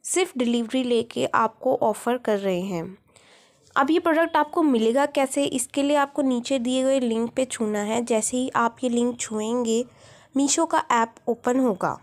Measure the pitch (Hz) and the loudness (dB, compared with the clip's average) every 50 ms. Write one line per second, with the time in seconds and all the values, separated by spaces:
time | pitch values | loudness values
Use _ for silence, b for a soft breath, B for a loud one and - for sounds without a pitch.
0 | - - - 359 370 349 - 247 247 233 240 240 233 220 - 262 254 247 240 226 | -8 -2 -2 -2 -2 -2 -2 -2 0 0 0 0 -2 0 -2 -2 0 2 0 0
1 | 233 - - 240 254 - - 240 226 220 - _ - 254 262 - - 226 208 - | 0 -2 -4 -4 -2 0 2 2 2 0 -2 _ -2 -2 0 2 0 0 0 -2
2 | - 240 240 254 247 233 214 196 196 196 185 175 185 196 185 165 165 185 190 _ | -2 -4 -4 -2 0 -2 -2 0 0 -2 -2 -2 -4 -4 -6 -6 -8 -10 -14 _
3 | _ b b b b b b b b b b b b b _ - 277 277 311 359 | _ b b b b b b b b b b b b b _ 0 2 2 2 2
4 | 349 339 311 320 330 330 330 302 302 - - 349 330 294 254 226 220 226 233 277 | 2 2 2 2 0 2 2 0 0 0 0 0 2 2 2 4 2 2 2 2
5 | 285 294 285 294 269 269 - 285 285 - - 254 - - - 285 277 285 294 285 | 0 2 0 0 0 0 0 -2 -2 0 -2 -4 -6 -4 -2 -2 0 2 2 2
6 | 277 277 277 - 277 262 254 240 240 - 277 262 233 247 254 262 262 269 269 269 | 2 0 -2 -2 0 0 0 0 0 0 -2 0 0 0 0 2 2 2 2 2
7 | 247 233 226 226 233 233 - - 262 254 - - 233 214 208 208 208 208 220 240 | 2 0 0 0 -2 -2 -2 -4 -4 -4 -4 -4 -2 -2 -2 -2 -2 -2 -2 -4
8 | 240 233 240 220 220 - 247 254 262 262 - - 233 226 233 - 254 254 233 240 | -2 0 0 0 0 -2 -2 -2 -4 -2 0 0 0 0 -2 -2 -4 0 0 0
9 | 240 247 240 240 - - 220 214 214 220 240 247 240 226 220 226 254 240 B B | 0 0 -2 -6 -8 -6 -6 -6 -4 -2 -2 -2 0 0 0 0 -2 -4 B B
10 | B B B B B B - 269 277 277 - - 330 320 - 320 - - - 233 | B B B B B B -2 0 0 2 2 0 0 0 0 -2 0 2 2 2
11 | 226 226 - - _ - 233 233 - 247 247 269 262 240 196 180 185 156 - - | 2 0 -4 -10 _ -6 -6 -2 -2 0 2 2 2 0 0 0 -2 -4 -4 -6